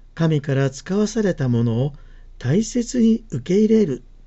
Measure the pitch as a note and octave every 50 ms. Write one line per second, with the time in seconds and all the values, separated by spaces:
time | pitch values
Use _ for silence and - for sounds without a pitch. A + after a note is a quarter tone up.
0 | - - - - E3 D#3+ D#3+ D3 C#3+ - C3+ C3+ C#3 C#3 C#3+ - - - F#3 G#3
1 | G#3+ G#3 - A3+ G#3 F#3+ E3+ - C3+ B2+ A#2+ A#2 A#2+ A#2+ A2+ A#2 C3 D3+ C#3+ -
2 | - - - - - - - - - A#2+ C#3+ G3+ A3+ - - B3 A3+ - - B3
3 | A3+ A3+ A3 A3+ - - - B2+ A#2+ - F3 G#3 A3 G#3+ A3+ A3 G#3 D#3+ B2+ A#2+
4 | - - - - -